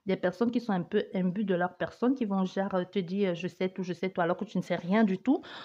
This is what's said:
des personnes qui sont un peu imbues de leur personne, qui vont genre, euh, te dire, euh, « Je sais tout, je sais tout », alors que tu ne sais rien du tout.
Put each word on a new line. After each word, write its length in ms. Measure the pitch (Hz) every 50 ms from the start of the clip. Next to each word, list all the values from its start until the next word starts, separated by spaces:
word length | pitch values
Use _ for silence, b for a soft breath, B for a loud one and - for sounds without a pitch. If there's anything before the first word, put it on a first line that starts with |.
| B
des 120 | 196 190
personnes 340 | 190 - 185 185 - 240 233
qui 100 | 233 247
sont 140 | 233 220 196
un 80 | 180 165
peu 220 | - - 208 - - -
imbues 300 | 190 180 185 170 214 220
de 100 | 190 185
leur 240 | 175 180 180 - -
personne, 360 | 170 - - - 226 247 277
qui 120 | 269 240
vont 180 | 202 196 190 185
genre, 300 | 180 - 196 190 202 190
euh, 100 | 185 180
te 140 | 185 - 208
dire, 320 | 180 165 185 202 202 185
euh, « 40 | 170
Je 140 | 160 175 175
sais 220 | - - 190 185
tout, 120 | 190 - 185
je 120 | 175 170
sais 160 | - - 185
tout », 100 | - 190 170
alors 140 | 165 180
que 80 | 180 208
tu 140 | - - 185
ne 40 | -
sais 140 | - 180
rien 260 | 165 - 170 196 220 226
du 140 | 196 185
tout. 240 | 185 - 247 285 370 B B B B